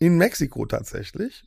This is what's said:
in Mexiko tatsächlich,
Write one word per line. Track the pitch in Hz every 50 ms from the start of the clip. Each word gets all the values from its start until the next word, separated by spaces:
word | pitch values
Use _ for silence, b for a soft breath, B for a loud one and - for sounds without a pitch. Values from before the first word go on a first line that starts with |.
in | 160 175 175 165
Mexiko | 185 247 - - 143 127 - 117 107
tatsächlich, | 107 113 110 107 - - - - - - - 220 262 - - -